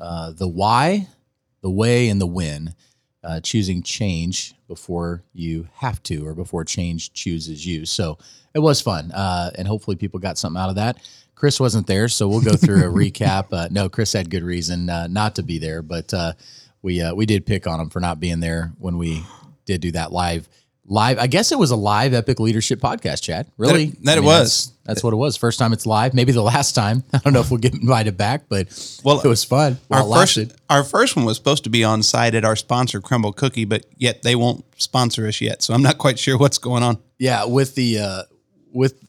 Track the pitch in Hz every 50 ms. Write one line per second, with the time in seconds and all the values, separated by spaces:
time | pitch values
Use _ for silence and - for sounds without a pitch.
0 | 85 85 85 82 82 82 80 85 95 90 82 90 98 107 117 120 143 170 196 208
1 | 190 - - _ _ _ _ _ _ _ _ _ - 95 92 98 110 120 120 123
2 | 123 113 101 98 95 87 85 90 87 76 73 73 80 82 87 _ _ _ _ _
3 | _ _ _ _ - 85 82 82 - - - 110 101 92 92 90 87 - - -
4 | 113 98 87 82 85 90 92 - - - - _ _ - 87 - - - 90 87
5 | 85 85 87 87 - _ - 90 82 82 80 80 82 82 _ - - 123 104 -
6 | - - 90 76 76 78 78 85 90 - - 85 80 - - - 87 87 85 82
7 | - - - - - 95 85 82 78 80 78 73 78 90 87 78 80 - - -
8 | 87 80 76 - _ - - _ _ _ - 151 151 160 139 - - - 95 76
9 | 76 85 - 98 98 95 90 87 87 87 - - 92 101 107 110 - - 98 -
10 | 107 95 - 92 92 92 90 - - 90 80 90 92 92 95 101 107 120 - -
11 | - - - - _ _ _ - - 143 - - 131 120 104 110 95 - 95 98
12 | 113 120 - - 107 98 104 113 - 110 104 - - - 98 92 90 90 85 95
13 | 101 101 - - 107 98 95 98 95 - 98 87 85 - 92 101 98 92 - -
14 | 90 - - 104 90 85 92 90 85 87 87 87 82 82 90 87 87 87 85 85
15 | 85 87 90 104 107 107 - - 87 - 82 78 80 80 78 82 80 78 87 82
16 | 80 - - 92 85 82 82 - _ - - - - _ _ _ - 95 90 87
17 | 85 82 87 101 110 107 107 98 - - 104 92 - 87 80 80 82 78 - 90
18 | 87 87 82 76 85 87 85 85 85 82 82 82 82 82 78 - - 90 87 85
19 | 85 82 80 80 82 - - - - - - _ _ - 95 80 80 87 80 85
20 | 82 - - 87 87 87 85 85 80 _ _ _ _ _ _ _ _ 95 101 107
21 | 110 123 131 107 120 131 139 180 233 - 330 277 185 127 123 107 101 104 104 104
22 | 127 139 127 117 107 - 127 - 110 113 107 110 107 - 123 - - 127 147 233
23 | - - 71 - - - 82 90 - - _ - 107 139 175 165 151 151 - -
24 | 127 139 160 160 143 151 160 170 135 139 - - - - - _ _ - 110 -
25 | - 117 110 107 135 147 113 - - 117 - - 120 113 113 104 - 113 107 107
26 | 117 135 131 135 131 123 120 120 104 110 123 147 135 - - 127 107 101 113 127
27 | - - - 127 - 143 139 123 117 - 127 117 113 127 135 147 - 120 131 113
28 | 107 107 92 90 104 104 135 151 - - 107 98 90 - - - - - - -
29 | - 139 147 - - 135 113 101 - - 123 143 151 139 123 131 - - 135 135
30 | 127 104 117 165 190 185 - - 107 120 - _ _ - 151 143 139 - - 196
31 | 247 262 - 156 120 117 131 - - 139 147 - - 117 113 117 113 110 110 110
32 | 107 - - 120 117 117 113 113 104 110 110 110 - - 120 123 127 120 - 104
33 | - - 131 120 107 104 101 - 135 131 - 120 110 101 107 - - _ _ -
34 | 123 120 110 - - 117 123 120 120 123 - - - _ _ - - - - 127
35 | 123 117 - - 110 107 107 - 120 107 110 - - - 113 123 143 135 156 -
36 | - 139 131 - - 139 135 127 143 135 - - - 120 123 120 120 120 117 107
37 | _ _ _ - 127 131 123 104 104 117 123 135 135 131 - 139 127 117 113 107
38 | 104 98 95 95 90 - _ _ _ _ _ _ _ _ - 127 131 131 - _
39 | _